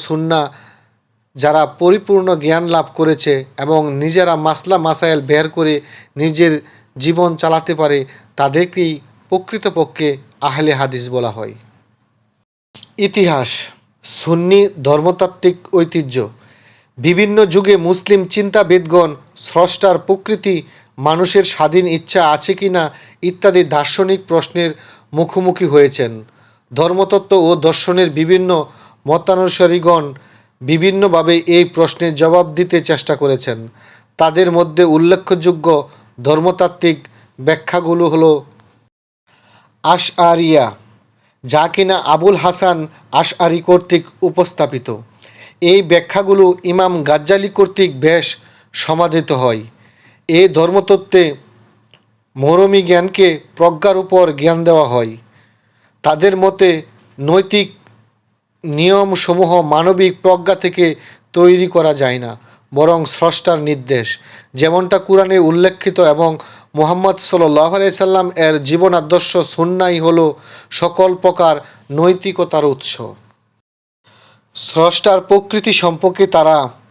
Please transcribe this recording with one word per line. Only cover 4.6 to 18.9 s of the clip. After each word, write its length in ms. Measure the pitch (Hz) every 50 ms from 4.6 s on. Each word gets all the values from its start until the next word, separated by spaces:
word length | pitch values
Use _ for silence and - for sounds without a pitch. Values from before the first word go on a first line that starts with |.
| - 180 190
মাসাইল 420 | 175 160 160 151 - 170 165 160 147
বের 240 | 135 135 147 151 156 156
করে 240 | 160 170 160 156 151 143 - - - - - _ -
নিজের 380 | 139 156 165 151 160 170 165 156 147 - - _ _ _ _ -
জীবন 340 | 131 135 165 165 175 180 170 160
চালাতে 380 | - 170 160 160 262 - 185 165
পারে, 240 | 143 143 143 143 139 135 135 - - _ _ _
তাদেরকেই 560 | - 139 139 135 170 175 175 - 185 170 160 151 143 - _ _ _ _ _
প্রকৃতপক্ষে 800 | 185 185 185 - 220 208 - 196 - 165 151 - - - 156 147 139 139 - _ _ _
আহলে 300 | 143 139 131 151 156 156 139
হাদিস 300 | 131 139 135 131 123 123 123
বলা 220 | 127 123 120 113
হয়। 220 | 104 113 107 95 104 113 _ _ _ _ _ _ _ _ _ _ _ _ _ _ _ _ _ _ _ _ _ _ - - - - _
ইতিহাস, 520 | - 202 196 - 208 190 170 151 135 123 - - - - - - _ _ _ _ _ -
সুন্নি 560 | - - - - 156 170 170 175 185 196 202 202 196 185 156 127
ধর্মতাত্ত্বিক 720 | 143 147 151 160 180 180 180 190 185 - - - 180 180 180 - - 190
ঐতিহ্য। 420 | 175 170 165 - 165 147 131 123 131 104 104 - _ _ _ _ _ _ _ _ _ _ _ _
বিভিন্ন 400 | 120 120 170 180 190 214 202 208 214 214
যুগে 300 | 175 160 202 190 202 202 175 165
মুসলিম 340 | 175 185 180 - - 208 196 185 180 -
চিন্তাবিদগণ 760 | 208 202 196 208 214 196 160 180 180 165 156